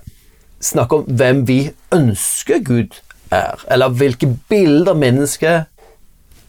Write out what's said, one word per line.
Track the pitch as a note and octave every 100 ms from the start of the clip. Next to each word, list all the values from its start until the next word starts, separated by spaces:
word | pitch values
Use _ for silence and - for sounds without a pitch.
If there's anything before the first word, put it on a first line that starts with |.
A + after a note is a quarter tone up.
| - - _ _ _ -
snakke | - D#3+ B2 D#3
om | C#3+ B2
hvem | C3 C#3+ B2
vi | B2+ C#3 - -
ønsker | F3+ B2+ G2 - - - E4+
Gud | D#3+ A#2+ G2+ - - - -
er, | F#2 - - -
eller | B2+ C3
hvilke | B2 C#3+ A#2+ C#3+ B2 -
bilder | G#3+ F3+ D3 F3+
mennesket | D#3+ C3 B2+ C#3+ - D#3+ E3+ D#3 _ _ _ - _ _ -